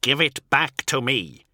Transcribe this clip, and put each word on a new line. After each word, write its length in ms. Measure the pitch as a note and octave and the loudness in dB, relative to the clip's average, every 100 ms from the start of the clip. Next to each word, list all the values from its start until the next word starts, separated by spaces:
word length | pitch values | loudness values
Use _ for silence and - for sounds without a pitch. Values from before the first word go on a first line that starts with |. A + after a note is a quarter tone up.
Give 200 | A2 C#3+ | 0 2
it 200 | D#3+ - _ | 2 -2 _
back 340 | C#3 D#3 - - | 0 0 -4 -4
to 140 | C#3 | -2
me. 440 | B2 C3 E2 C2 _ | 0 -2 -4 -14 _